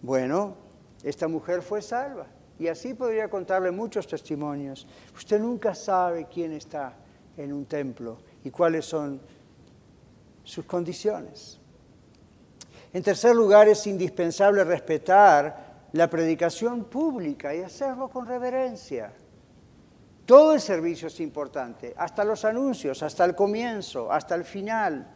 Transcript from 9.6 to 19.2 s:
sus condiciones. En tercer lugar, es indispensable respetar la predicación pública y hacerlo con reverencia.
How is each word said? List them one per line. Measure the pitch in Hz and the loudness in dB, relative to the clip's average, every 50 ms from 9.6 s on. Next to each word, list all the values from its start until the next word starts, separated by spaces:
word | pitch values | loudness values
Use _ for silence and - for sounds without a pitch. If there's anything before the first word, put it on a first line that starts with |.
| - - - - _ _ - _ _ - - _ _ _ _ _ - | -20 -20 -20 -20 _ _ -20 _ _ -20 -20 _ _ _ _ _ -20
sus | - - - 160 | -16 -14 -14 -12
condiciones. | - - 180 175 160 180 - - 208 214 - 127 107 - - - - - - _ _ - - _ _ - - _ - _ _ - _ _ _ - _ _ - - _ - - - - _ | -6 -6 -6 -6 -6 -10 -4 -4 -4 -4 -4 -10 -14 -18 -20 -20 -20 -20 -20 _ _ -20 -20 _ _ -20 -20 _ -20 _ _ -20 _ _ _ -20 _ _ -20 -20 _ -20 -20 -20 -10 _
En | 180 185 | -4 0
tercer | 208 196 - - 240 240 | 0 0 4 6 6 6
lugar, | 233 226 202 202 208 214 214 | 6 6 8 10 10 10 10
es | 214 208 - | 8 4 2
indispensable | 208 196 190 180 180 - - 175 170 - - 196 202 202 202 190 | -6 -4 -4 -4 -4 -2 -2 -4 -4 0 4 4 4 6 4 2
respetar | 160 175 151 - - 160 147 - - 185 196 208 196 160 143 143 151 151 - - - - - - - - | 2 0 -4 -2 -4 -4 -4 0 4 6 8 10 10 8 8 4 2 -6 -12 -20 -20 -20 -20 -20 -8 0
la | 156 165 160 | 2 2 2
predicación | - 165 165 160 165 156 170 170 160 - 220 233 240 240 214 | 2 0 0 0 0 0 -2 -2 -2 -2 -4 -4 -4 -4 -10
pública | - - 254 311 330 277 247 180 151 143 - - 147 147 | -8 -6 -4 -2 -2 -4 -4 -6 -8 -8 -8 -8 -8 -8
y | 165 185 | -6 -8
hacerlo | 180 - - 269 269 262 247 269 262 | -10 -10 -8 -6 -6 -6 -6 -10 -10
con | 262 254 247 | -10 -12 -10
reverencia. | 226 247 247 240 247 247 262 262 254 233 202 - - 147 120 110 104 110 - | -8 -8 -6 -6 -4 -4 -4 -4 -4 -6 -12 -14 -10 -10 -10 -10 -10 -16 -20